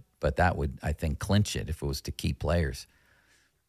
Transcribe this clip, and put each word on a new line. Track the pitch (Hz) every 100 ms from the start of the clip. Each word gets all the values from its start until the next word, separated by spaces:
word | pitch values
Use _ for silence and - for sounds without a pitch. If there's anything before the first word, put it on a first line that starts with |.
| - _
But | 73 -
that | 90 -
would, | 71 -
I | 78
think, | 76 80 -
clinch | - 101 104 -
it | -
if | 80
it | 71
was | 67
to | -
key | - 85
players. | 71 76 85 71 64 - _ _ _ _ _ _ _